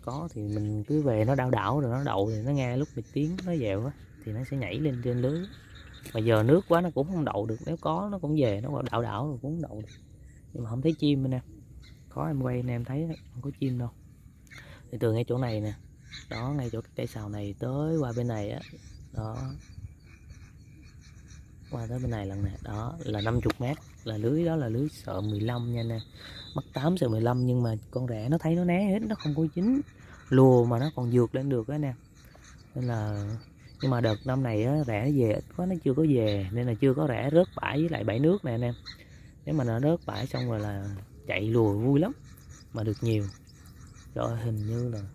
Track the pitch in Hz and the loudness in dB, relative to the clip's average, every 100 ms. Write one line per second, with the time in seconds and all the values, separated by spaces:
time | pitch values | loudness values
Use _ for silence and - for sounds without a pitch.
0 | - 135 170 113 104 107 104 107 104 151 | -6 -6 -8 -6 -4 -2 -2 -4 0 2
1 | 143 110 110 135 127 113 98 143 131 123 | 4 4 4 4 2 2 2 0 0 0
2 | 139 98 104 110 120 143 127 123 151 123 | 0 0 0 0 0 0 0 -2 -2 -6
3 | 107 139 151 185 180 170 110 98 127 143 | -6 -2 -2 -2 -2 -2 0 0 -2 -8
4 | - - - 107 131 139 101 107 151 123 | -18 -12 -8 -6 -4 -4 -4 -2 -2 0
5 | 123 123 127 160 190 - - - - - | -2 0 0 -2 -6 -12 -20 -20 -20 -18
6 | - 113 113 110 110 170 - 170 180 135 | -6 0 4 6 8 6 6 2 4 -2
7 | 151 180 135 101 110 110 147 170 151 165 | -2 0 0 -2 -2 -4 -6 -4 -2 -2
8 | 202 196 151 156 123 101 131 135 131 117 | -4 -4 0 2 2 2 -2 -4 -2 -2
9 | 117 104 147 123 135 165 151 107 110 - | -2 -2 -4 -4 -6 -6 -6 -8 -12 -16
10 | - - - - - - 113 120 156 160 | -20 -20 -20 -20 -14 -10 -6 0 0 2
11 | 147 143 135 127 - - - - - - | 2 2 2 -2 -6 -20 -20 -20 -20 -20
12 | - - 156 139 127 123 123 120 123 139 | -14 -6 -4 0 0 -2 -2 -4 -4 -4
13 | 165 160 - 123 139 - 139 123 120 - | -4 -8 -12 -10 -10 -4 -4 -2 -6 -10
14 | - - - - - - - - - 113 | -20 -20 -20 -20 -20 -20 -20 -20 -12 -2
15 | 117 113 120 123 123 107 107 - - - | 2 2 0 0 0 -2 -4 -6 -16 -20
16 | - - - 110 123 147 120 113 - - | -18 -18 -10 -6 -4 -4 -4 -6 -8 -8
17 | 120 113 104 104 101 95 120 139 156 160 | -8 -6 -8 -6 -8 -6 -4 -2 0 0
18 | 131 117 120 110 104 117 - - - - | 0 -2 -2 -2 -4 -6 -10 -18 -18 -18
19 | - - 110 117 131 139 - - 104 - | -10 -8 -6 -6 -8 -10 -14 -16 -16 -18
20 | - - - - - - - - - - | -20 -20 -20 -20 -20 -20 -20 -20 -20 -20
21 | - - - - - - - 127 113 127 | -20 -20 -20 -20 -20 -20 -12 -10 -6 -4
22 | 127 110 98 98 101 98 - 107 117 165 | -4 -4 -4 -4 -4 -6 -8 -6 -6 -6
23 | - 107 107 120 113 - 123 156 - - | -4 -2 2 2 0 0 -4 -4 -10 -12
24 | 117 107 113 151 170 160 123 113 151 - | -6 -2 2 2 2 2 0 0 -2 -4
25 | - 95 104 104 110 120 120 120 117 113 | -6 -4 -2 0 0 -2 -2 -2 -2 -4
26 | - - - - - - - - 151 180 | -6 -18 -16 -16 -6 -8 -4 -2 0 2
27 | 135 110 113 123 127 123 120 110 - 123 | 2 4 2 4 4 4 2 -2 -4 -4
28 | 127 110 117 160 165 170 180 175 202 202 | -4 -4 0 2 2 2 4 2 2 2
29 | 220 214 151 147 160 170 202 269 - - | 0 -2 -2 0 0 2 2 2 -2 -14
30 | - - - 131 131 127 120 120 143 - | -20 -20 4 8 10 10 6 2 0 -2
31 | 120 123 117 131 139 127 113 151 143 120 | 2 4 4 0 0 0 0 -2 -2 -6
32 | - - - - - - - 127 123 113 | -16 -20 -20 -20 -20 -20 -12 -6 -2 -2
33 | 107 104 101 110 - - - - 135 123 | -2 -4 -4 -8 -10 -20 -20 -4 0 4
34 | 117 107 131 131 127 107 120 151 127 104 | 4 2 0 0 2 2 2 2 2 0
35 | 127 143 113 104 - - 185 180 139 131 | 2 4 4 2 -2 -4 -2 0 0 4
36 | 160 127 107 101 92 113 123 110 135 131 | 4 6 4 2 -2 -2 -2 2 4 4
37 | 151 110 131 160 185 - - 143 165 147 | 0 0 4 4 4 0 -2 0 0 0
38 | 107 113 151 196 135 117 120 120 - - | 0 4 4 4 0 0 -2 -4 -12 -20
39 | - - - - - 151 120 113 143 165 | -20 -20 -20 -12 -2 0 0 2 2 2
40 | - 101 123 127 123 110 104 101 101 98 | -2 -6 -4 -2 -2 -2 -2 -4 -6 -10
41 | - - - 92 107 117 107 101 123 139 | -12 -14 -2 0 2 4 4 4 4 4
42 | 190 - - - - - - 120 107 101 | 4 -2 -14 -20 -20 -20 -12 -4 -4 0
43 | 117 107 101 - - - - - - - | 0 0 0 -8 -20 -20 -20 -20 -20 -20
44 | - 120 117 117 117 107 104 117 123 110 | -12 -4 -4 -2 -4 -4 -4 -4 -4 -6
45 | 98 | -10